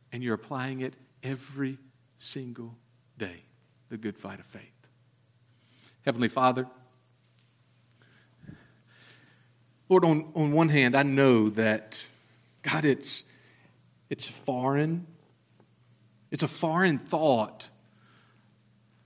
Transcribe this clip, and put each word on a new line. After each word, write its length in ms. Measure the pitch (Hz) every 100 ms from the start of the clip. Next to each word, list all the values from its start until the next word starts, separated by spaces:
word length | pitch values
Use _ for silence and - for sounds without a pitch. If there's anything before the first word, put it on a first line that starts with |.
| -
and 100 | 123
you're 100 | 123
applying 460 | 107 - 135 131 131
it 140 | 131 127 _ _
every 540 | 127 135 - 139 135 131 _ _ _ -
single 540 | - 143 127 120 117 117 _ _ _ -
day, 240 | 101 87 _ _ _ _ -
the 80 | 113
good 200 | 110 98
fight 220 | - 98
of 60 | -
faith. 420 | 104 - _ _ _ _ _ _ _ _ _ _ _ - _ -
Heavenly 240 | 120 117
Father, 360 | - 127 127 131 - _ _ _ _ _ _ _ _ _ _ _ _ _ _ _ _ - - _ _ _ _ - - _ _ _ _ _ _ -
Lord, 160 | 185 170
on, 260 | 151 156 -
on 180 | 151
one 160 | 147 165
hand, 260 | 147 127 135
I 80 |
know 460 | 143 135 139 120 107
that, 580 | 104 113 107 - - - - _ _ _ _
God, 220 | - 156 151
it's, 380 | 127 - - - _ _ _ _ _ _ _ -
it's 180 | 139 -
foreign. 800 | - - 127 131 139 156 170 175 - _ _ _ _ _ _ _ _ _ _ -
It's 120 | -
a 40 | 147
foreign 500 | - 165 165 190 139
thought 720 | - 160 156 120 107 - - _ _ _ _ _ _ _ _ _ _ _ _ _